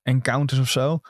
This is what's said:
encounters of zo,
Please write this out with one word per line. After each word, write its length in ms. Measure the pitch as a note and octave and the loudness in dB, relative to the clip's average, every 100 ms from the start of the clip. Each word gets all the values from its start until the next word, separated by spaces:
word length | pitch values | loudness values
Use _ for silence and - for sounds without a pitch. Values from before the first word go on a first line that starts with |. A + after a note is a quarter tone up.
encounters 580 | - C3 B2+ B2+ C#3+ C3+ | -2 0 0 0 0 0
of 80 | B2+ | 0
zo, 300 | C3+ C3+ D#3+ - | 0 0 -2 -6